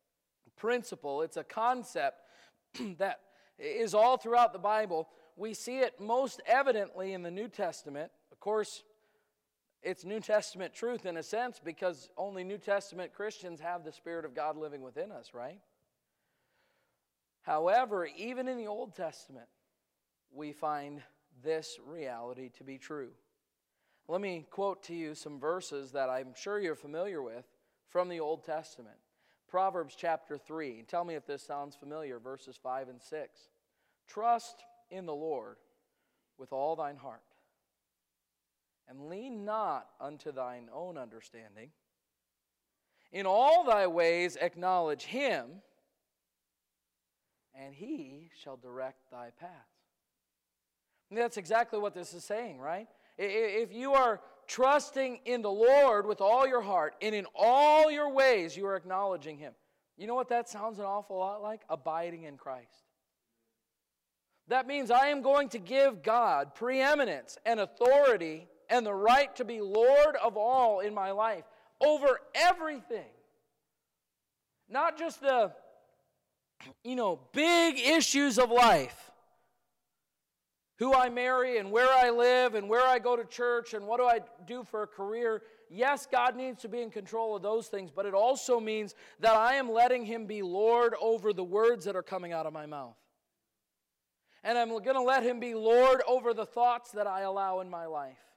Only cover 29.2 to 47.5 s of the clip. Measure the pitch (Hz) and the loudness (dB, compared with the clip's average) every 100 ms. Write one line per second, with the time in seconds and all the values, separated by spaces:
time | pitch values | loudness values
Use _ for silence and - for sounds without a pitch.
29.2 | _ _ _ 180 190 175 147 - 170 160 | _ _ _ -2 -2 -2 -8 -6 -4 -4
30.2 | - 143 - 160 143 113 113 175 175 151 | -6 -16 -14 -12 -10 -12 -10 -8 -6 -10
31.2 | - 143 - 143 143 - 143 156 143 120 | -12 -14 -12 -12 -12 -16 -16 -14 -12 -14
32.2 | 123 131 135 123 131 131 127 123 - 156 | -14 -16 -18 -16 -10 -8 -10 -16 -14 -14
33.2 | - _ _ _ _ _ _ _ _ 208 | -14 _ _ _ _ _ _ _ _ -4
34.2 | 233 233 - - - _ _ 190 170 147 | 0 0 -4 -20 -20 _ _ -14 -10 -8
35.2 | 160 135 110 110 _ _ _ _ _ _ | -6 -8 -10 -20 _ _ _ _ _ _
36.2 | _ - 127 135 147 160 147 143 135 110 | _ -20 -10 -6 -4 -4 -8 -10 -18 -20
37.2 | _ _ _ _ _ _ _ _ _ _ | _ _ _ _ _ _ _ _ _ _
38.2 | _ _ _ _ _ _ _ 131 151 190 | _ _ _ _ _ _ _ -20 -16 -14
39.2 | 262 220 202 220 190 135 - - 139 151 | -14 -12 -6 -4 -4 -4 -8 -14 -14 -12
40.2 | 156 135 123 123 117 135 180 156 117 113 | -12 -8 -10 -10 -14 -14 -12 -12 -14 -18
41.2 | - 117 110 104 139 _ _ _ _ _ | -20 -20 -20 -20 -20 _ _ _ _ _
42.2 | _ _ _ _ _ _ _ _ _ 180 | _ _ _ _ _ _ _ _ _ -6
43.2 | 190 208 277 339 285 208 185 170 170 170 | 0 4 6 6 6 2 2 2 2 2
44.2 | 175 160 170 170 185 180 160 143 - 240 | -2 -2 -4 -2 -2 0 0 -4 -6 -4
45.2 | 269 156 120 185 _ _ _ _ _ _ | -2 -4 -6 -18 _ _ _ _ _ _
46.2 | _ _ _ _ _ _ _ _ _ _ | _ _ _ _ _ _ _ _ _ _
47.2 | _ _ _ | _ _ _